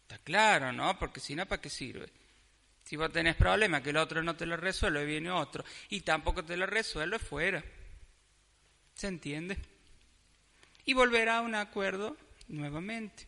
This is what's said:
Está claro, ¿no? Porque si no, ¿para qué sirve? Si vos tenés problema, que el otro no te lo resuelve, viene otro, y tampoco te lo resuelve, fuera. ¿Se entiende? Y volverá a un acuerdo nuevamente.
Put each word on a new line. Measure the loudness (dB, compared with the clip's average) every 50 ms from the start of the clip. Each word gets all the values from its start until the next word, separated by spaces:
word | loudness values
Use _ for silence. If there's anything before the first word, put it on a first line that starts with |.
Está | _ _ -20 -18 _
claro, | 0 4 6 8 8 8 6 4 0 -2
¿no? | 0 0 0 0 0
Porque | -2 -6 -6 -10
si | -10 -8 -4
no, | -6 -4
¿para | -4 -4 -6
qué | -6 -8
sirve? | -8 -8 -8 -10 -10 -12 -14 -14 _ -20 -20 _ _ -20 -20 _ _ _ _ _ _ _ _
Si | -10 -4
vos | -2 -2 0 2
tenés | 2 2 2 6
problema, | 6 6 6 8 6 6 4 4 2 0
que | 2
el | 2 2
otro | 2 2 0 -2 0
no | 0 -2
te | -2 -4
lo | -4 -4
resuelve, | -2 -2 -2 0 2 2 2 2 2 0
viene | 0 -2 -2 -2 0
otro, | 0 0 0 -2 -4 -10 -10 -10 -14 -18 -12 -8
y | -8 -6
tampoco | 0 0 0 2 2 0 -2 -2 -2
te | -6 -2
lo | -2 -2
resuelve, | 0 0 0 -2 -2 -2 -4 -2 -2 -2 -4
fuera. | -4 -4 -2 0 0 0 0 -2 -4 -8 -16 -18 -18 -18 -18 -18 -20 -20 _ _ _ _ _ _ _ _ _ _ _ _ _ _ _ _ _
¿Se | -8 -6 -6
entiende? | -6 -6 -6 -8 -8 -6 -6 -6 -6 -8 -8 -12 -16 _ _ -20 -20 -20 _ _ _ _ _ _ _ _ _ _ _ _ -20 _ _ -12 -4
Y | -2 4
volverá | 4 4 6 6 4 4 4 2 0
a | 0
un | 0 -2
acuerdo | -2 -4 -4 -4 -2 -2 -2 -2 -2 -4 -6 -6 -10 -16 -20 -20 _ -16 -10
nuevamente. | -8 -6 -6 -6 -6 -6 -6 -6 -6 -8 -8 -10 -12 -16 -20